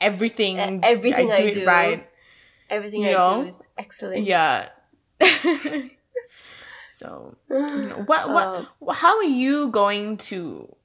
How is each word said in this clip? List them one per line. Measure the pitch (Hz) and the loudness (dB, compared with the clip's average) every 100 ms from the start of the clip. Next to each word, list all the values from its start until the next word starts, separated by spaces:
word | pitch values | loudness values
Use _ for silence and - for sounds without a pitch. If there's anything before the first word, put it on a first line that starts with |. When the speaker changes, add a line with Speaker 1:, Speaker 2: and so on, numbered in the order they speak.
Speaker 1:
everything. | 202 190 226 - 202 185 | 0 0 -2 0 -2 0
Speaker 2:
E-, | 196 190 | -4 2
everything | 208 240 240 - 240 | 2 4 2 2 2
Speaker 1:
I | 202 | 2
do | |
Speaker 2:
I | 214 | 2
Speaker 1:
it | |
Speaker 2:
do. | 202 185 | 2 4
Speaker 1:
right." | 175 170 165 - _ _ _ _ _ _ | 4 4 -2 -8 _ _ _ _ _ _
Speaker 2:
Everything | 208 208 208 | -8 -6 -4
Speaker 1:
You | 202 | 0
Speaker 2:
I | |
Speaker 1:
know? | 185 180 214 | 4 4 2
Speaker 2:
do | 220 | -4
is | 180 - - | -10 -18 -16
excellent. | 202 - 202 190 | -16 -14 -8 -4
Speaker 1:
Yeah. | 202 175 156 120 - - _ _ _ _ | 0 2 2 0 -4 -16 _ _ _ _
<laughs> | 285 - 277 294 294 294 254 _ _ 494 480 _ - - - - - - | 2 4 0 -2 -4 -8 -10 _ _ -14 -14 _ -20 -20 -20 -20 -20 -20
So, | - - 65 - - | -18 -16 -18 -20 -6
you | 269 294 285 202 | -4 -4 -6 -8
know, | - 202 | -8 0
what, | 320 - | 0 0
what, | - 190 | -2 -2
Speaker 2:
Um, | 185 - _ 294 | -6 -12 _ -4
Speaker 1:
wh-, | |
how | - 339 440 | 2 4 4
are | |
you | 370 254 262 285 285 | 2 0 0 0 0
going | 214 202 208 208 214 - | 0 0 0 -6 -8 -8
to | 190 165 80 57 _ | -10 -10 -12 -16 _